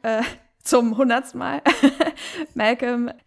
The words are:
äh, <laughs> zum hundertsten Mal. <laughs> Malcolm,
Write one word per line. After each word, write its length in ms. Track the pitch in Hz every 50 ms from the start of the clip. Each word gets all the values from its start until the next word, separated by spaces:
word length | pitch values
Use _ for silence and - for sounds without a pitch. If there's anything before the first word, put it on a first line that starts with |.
äh, 200 | - 226 226 220 240 - - -
<laughs> 220 | _ _ _ _ -
zum 340 | - - 247 240 226 220 220
hundertsten 420 | 269 247 233 247 269 - - 247
Mal. 220 | - - 277 285 - - - - - 269 - - 320 320
<laughs> 440 | 311 - - - - 349 311 - -
Malcolm, 560 | - 214 220 240 240 254 240 247 240 240 240 - - _